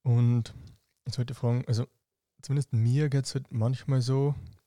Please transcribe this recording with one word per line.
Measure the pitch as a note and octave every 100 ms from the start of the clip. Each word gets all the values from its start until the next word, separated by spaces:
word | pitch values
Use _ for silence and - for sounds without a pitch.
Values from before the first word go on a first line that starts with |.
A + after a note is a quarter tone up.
Und | C3 A#2+ A#2+ A#2+ A2+ - - - _ _ -
jetzt | -
wollte | A#2+
ich | B2
fragen, | A#2+ A#2+ -
also | A2+ C3 _ _ _ _ _
zumindest | - C#3 C#3
mir | A#2 A2+ C3 D3+
geht's | C#3 C3 C3+
halt | C3
manchmal | B2 A2+ C3 - C3+
so, | B2 C3+ C#3 C#3+ - -